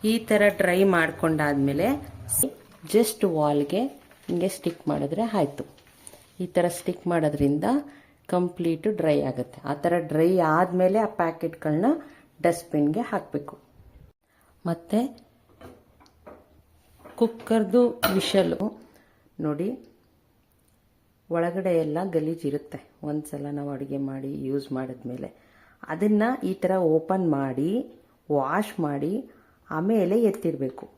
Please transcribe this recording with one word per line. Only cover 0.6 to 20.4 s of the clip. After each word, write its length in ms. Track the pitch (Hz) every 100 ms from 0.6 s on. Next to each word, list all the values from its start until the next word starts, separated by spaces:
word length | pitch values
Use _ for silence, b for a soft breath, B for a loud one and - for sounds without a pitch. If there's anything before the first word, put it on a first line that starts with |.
| 185 180
ಮಾಡ್ಕೊಂಡಾದ್ಮೇಲೆ 1040 | 196 180 165 - 165 156 147 143 139 139 202 285 - - - - 269 - - - 160
just 320 | 214 220 - 196
ವಾಲ್‌ಗೆ 580 | 160 147 147 143 185 269 - - - -
ಹಿಂಗೆ 200 | 175 185
ಸ್ಟಿಕ್ 400 | - 180 165 -
ಮಾಡಿದ್ರೆ 340 | 147 143 170
ಆಯ್ತು. 420 | 226 214 139 - - - - B B B B _
ಈ 60 | 180
ಥರ 220 | 180 175
ಸ್ಟಿಕ್ 400 | 175 - 175 175
ಮಾಡೋದ್ರಿಂದ 560 | 170 156 147 143 147 190 277 285 B B B -
ಕಂಪ್ಲೀಟ್ 600 | 180 180 175 170 160 220
ಡ್ರೈ 340 | 214 160 143
ಆಗುತ್ತೆ. 400 | 139 123 123 - -
ಆ 80 |
ಥರ 200 | - 175 170
ಡ್ರೈ 400 | 156 151 170 185
ಆದ್ಮೇಲೆ 600 | 160 156 180 180 185 202
ಆ 60 | 220
ಪ್ಯಾಕೆಟ್‌ಗಳನ್ನ 800 | - 170 160 165 165 156 151 220 320 B B B _
ಡಸ್ಟ್‌ಬಿನ್‌ಗೆ 580 | 170 170 - 151 147 175
ಹಾಕ್ಬೇಕು. 600 | 240 196 - 143 143 - _ _ - - - _ _ b b b 170
ಮತ್ತೆ 600 | 170 - 208 269 - _ _ _ _ - - _ _ - _ - - _ _ _ _ _ _ - -
ಕುಕ್ಕರ್‌ದು 840 | 233 226 - 220 202 240 247 233 -
ವಿಷಲು 680 | 190 - 196 170 170 208 - B B B B B -
ನೋಡಿ, 400 | 160 147 190 262 - _ _ _ _ _